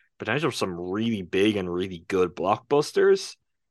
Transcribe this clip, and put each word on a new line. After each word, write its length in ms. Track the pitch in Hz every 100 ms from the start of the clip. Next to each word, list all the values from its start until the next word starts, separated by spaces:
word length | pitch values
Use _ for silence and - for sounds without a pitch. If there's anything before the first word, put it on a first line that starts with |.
| _ _
potential 320 | 104 127 156
for 40 | -
some 240 | 98 87
really 440 | 90 101 113 110
big 320 | 87 95 104 101
and 180 | 92
really 320 | 87 95 87 -
good 280 | 95 90 -
blockbusters, 1000 | 87 110 - 143 147 - 381 392 - - _ _ _